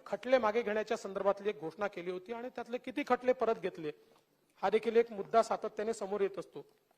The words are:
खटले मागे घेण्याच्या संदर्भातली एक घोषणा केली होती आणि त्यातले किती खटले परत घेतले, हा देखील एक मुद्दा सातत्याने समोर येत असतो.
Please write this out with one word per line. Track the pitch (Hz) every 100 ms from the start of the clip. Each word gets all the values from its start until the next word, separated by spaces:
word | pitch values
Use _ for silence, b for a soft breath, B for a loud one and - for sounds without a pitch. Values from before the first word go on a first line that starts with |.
| -
खटले | 202 247 262
मागे | 220 220
घेण्याच्या | 208 214 214 226
संदर्भातली | 196 190 190 196 202
एक | 202
घोषणा | 160 - 202
केली | 185 175
होती | 185 185
आणि | 233 247
त्यातले | 247 233 247
किती | - 269 -
खटले | 247 254
परत | 254 220 226
घेतले, | - - 151 - _ _ _ _ _ -
हा | 196
देखील | 214 233 226
एक | 233
मुद्दा | 208 190 226
सातत्याने | 220 196 214 - 214
समोर | 226 190 202
येत | 196 185
असतो. | - 143 - _ _